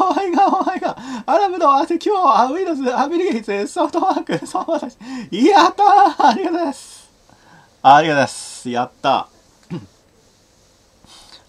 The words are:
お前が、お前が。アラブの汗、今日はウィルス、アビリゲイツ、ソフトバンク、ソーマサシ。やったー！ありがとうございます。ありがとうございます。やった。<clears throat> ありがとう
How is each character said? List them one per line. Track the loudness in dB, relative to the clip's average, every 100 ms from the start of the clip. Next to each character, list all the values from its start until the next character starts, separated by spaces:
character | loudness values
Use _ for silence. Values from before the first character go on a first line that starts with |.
| 2
お | -2
前 | -2
が、 | 0 2
お | 0
前 | -2 -4
が。 | -6 -8 -12 -10 -2
ア | 0
ラ | 0
ブ | 2
の | 2 2
汗、 | 0 -4
今 |
日 | -2
は | 0 2 2 2
ウ | -2
ィ | -4
ル | -4
ス、 | -4 -2
ア | -2
ビ | -2
リ | -2
ゲ | -4
イ |
ツ、 | -4 -6 -6
ソ | -4 -4
フ |
ト | -2
バ | -2
ン | -2 -4
ク、 | -6
ソ | -6 -8
ー | -4
マ | -6
サ | -6
シ。 | -14 -14 -12 -8 0 4
や | 4 4
っ | 2
た | 4 6 4 4
ー！ | 2
あ |
り | 2 -2
が |
と |
う |
ご | -4
ざ |
い | -6
ま |
す。 | -8 -16 -20 _ _ _ _ _ -20 _ _
あ | 6 6
り | 6
が | 2
と |
う |
ご |
ざ |
い |
ま | 0
す。 | -4 -16 -14 -8
や | -6 -6
っ | -4
た。 | -2 -2 -4 _ _ _ _
<clears throat> |
あ | -14
り |
が |
と |
う | -14 _ _ _ _ _ _ _ _ _ _ _ _ -20 -20 -20